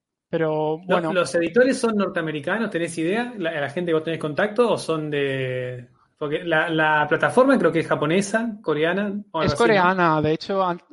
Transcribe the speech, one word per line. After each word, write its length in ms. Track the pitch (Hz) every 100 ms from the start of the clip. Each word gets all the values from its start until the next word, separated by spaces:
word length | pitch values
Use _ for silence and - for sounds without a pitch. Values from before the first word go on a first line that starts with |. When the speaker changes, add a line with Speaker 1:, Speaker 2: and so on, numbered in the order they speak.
| _ _ -
Speaker 1:
Pero, 500 | 170 160 156 151 160
Speaker 2:
Lo-, 60 | 185
Speaker 1:
bueno. 260 | 180 160
Speaker 2:
¿los 200 | 180 170 175
editores 420 | 165 175 254 -
son 160 | 226 214
norteamericanos? 720 | 190 170 160 151 139 202 226
¿Tenés 280 | 170 165 165
idea? 340 | 160 214 240 233
¿La, 220 | 165 160
la 100 | 139
gente 200 | 156 175
que 40 |
vos 80 | 156
tenés 160 | 160 160
contacto 540 | 156 139 208 208 240
o 60 | 151
son 300 | - 160 151
de...? 800 | 147 139 135 131 127 127 123 120 _ _ -
Porque 240 | 147 156
la, 240 | 175 156 170
la 360 | 160 156 151 147
plataforma 480 | 156 147 233 262 254
creo 120 | 170
que 100 | 160
es 60 | 151
japonesa, 720 | 151 147 175 196 226 233 208
coreana, 500 | - 151 160 185 208 202 -
o 100 | 165
algo 60 | 156
Speaker 1:
Es 60 |
Speaker 2:
así, 100 | 147
¿no? 20 | 233
Speaker 1:
coreana, 520 | 202 180 185 170 156
de 100 | 151
hecho, 320 | 160 - 196
an-, 160 | 185 175 _